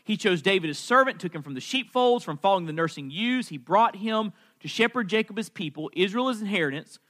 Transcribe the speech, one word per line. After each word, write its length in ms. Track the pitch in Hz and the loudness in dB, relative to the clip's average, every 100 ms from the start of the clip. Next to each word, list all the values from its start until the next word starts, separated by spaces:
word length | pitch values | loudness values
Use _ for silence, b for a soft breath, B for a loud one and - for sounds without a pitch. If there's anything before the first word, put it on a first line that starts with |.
He 120 | - 208 | -4 0
chose 260 | 202 175 | 2 2
David 280 | 160 190 160 | 2 2 0
his 100 | 139 | -6
servant, 400 | - 254 262 165 | 4 4 4 0
took 160 | 180 160 | -8 -8
him 80 | |
from 100 | 143 | -8
the 60 | 127 | -10
sheepfolds, 640 | - 262 - 254 247 240 | -4 -4 -2 2 4 4
from 140 | - 147 | 0 0
following 280 | 196 190 165 | 2 2 0
the 60 | |
nursing 400 | 156 165 156 135 | -2 -2 -4 -10
ewes. 380 | 156 233 254 - | -4 0 0 -4
He 80 | 143 | -10
brought 400 | 120 190 226 196 | 0 4 4 0
him 340 | 220 220 214 b b b | -2 -2 -2 b b b
to 60 | 156 | -8
shepherd 420 | - 233 254 196 | 0 2 2 0
Jacob 260 | 214 220 208 | 0 0 -6
his 140 | 202 | -8
people, 420 | - 160 143 156 | -8 -8 -6 -6
Israel 360 | 165 190 220 262 | 0 0 0 -2
his 120 | 220 | -2
inheritance. 560 | 208 196 151 143 - - _ | -2 -2 -2 -4 -10 -20 _